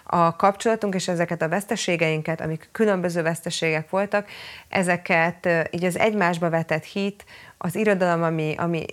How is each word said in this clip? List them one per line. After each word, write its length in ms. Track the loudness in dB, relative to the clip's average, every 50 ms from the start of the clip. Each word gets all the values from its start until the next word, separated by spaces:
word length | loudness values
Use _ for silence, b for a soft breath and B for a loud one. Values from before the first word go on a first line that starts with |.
| B
a 320 | 0 2 4 4 4 4
kapcsolatunk, 580 | 4 4 2 2 2 0 0 0 0 0 -2 -2
és 140 | -2 -2 -2
ezeket 340 | 0 0 -2 -2 -2 -2
a 60 | -2 0
veszteségeinket, 920 | 0 -2 -2 -2 -4 -2 0 0 0 2 2 0 0 0 -2 -4 -4 -4
amik 280 | -4 -4 -6 -6 -8 -8
különböző 500 | -2 0 2 2 2 2 0 -2 -2 0
veszteségek 680 | 0 0 -2 -4 -6 -8 -4 -2 -2 0 0 -2 -2 -2
voltak, 380 | -2 -2 -2 0 -2 -2 -2 B B B B B B B B _
ezeket, 800 | -2 0 2 2 0 0 0 2 2 4 4 2 0 -2 0
ö, 140 | 2 2 2 0 -2
így 140 | -2 -2 -2
az 140 | -2 0 2
egymásba 520 | 0 2 2 2 2 2 2 0 0 0
vetett 340 | 0 0 0 0 -2 -2 -4
hit, 400 | -4 -4 -4 -2 -2 -4 -8 -14 B B B B B B _
az 160 | -6 -4 -2
irodalom, 480 | 0 2 2 4 4 4 2 2 2
ami, 320 | 2 0 0 0 0 -2 -2 -2
ami 260 | -2 -2 -2 -2 -4 -6